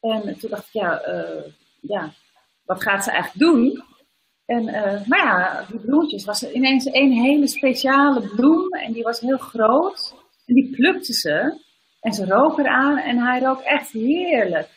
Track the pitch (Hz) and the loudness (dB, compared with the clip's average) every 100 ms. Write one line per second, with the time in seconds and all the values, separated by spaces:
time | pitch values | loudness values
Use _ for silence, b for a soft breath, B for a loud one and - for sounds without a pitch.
0 | 226 220 202 196 - 202 - 220 185 165 | -4 -4 -6 -10 -10 -10 -8 -4 -4 -4
1 | - 175 165 160 147 _ _ _ 147 196 | -6 -8 -8 -10 -14 _ _ _ -8 -6
2 | 156 - _ _ _ _ _ - - 196 | -6 -14 _ _ _ _ _ -4 -2 -2
3 | - - - - 311 302 247 - - _ | 0 -4 -4 2 4 6 4 0 -14 _
4 | _ _ _ _ _ 240 226 214 208 202 | _ _ _ _ _ -4 -2 -4 -2 -4
5 | 202 349 320 185 180 - 185 214 214 285 | 0 0 2 2 0 -4 -10 -10 0 2
6 | 311 202 202 208 - 247 269 269 262 262 | 2 -4 -6 -6 -6 0 2 2 2 2
7 | 277 240 247 294 285 - 269 247 262 269 | 4 4 4 4 2 0 -2 0 2 4
8 | 285 262 202 208 262 330 370 370 - 226 | 4 2 -2 2 4 4 0 -6 -8 -6
9 | 226 233 240 262 - 233 220 254 359 392 | -4 -4 -2 -4 -4 0 2 4 0 -4
10 | - - _ _ _ 247 254 269 269 370 | -14 -16 _ _ _ 2 2 2 0 0
11 | - 233 160 151 254 - _ _ _ _ | -4 -4 -2 -2 -2 -6 _ _ _ _
12 | 226 214 185 196 302 302 277 254 277 285 | -6 -4 0 4 4 2 0 2 2 0
13 | - 240 240 254 262 262 - 285 - 220 | 0 0 0 0 0 -2 -2 -4 -2 -6
14 | 226 320 359 285 196 165 151 | -2 -2 0 0 0 -2 -6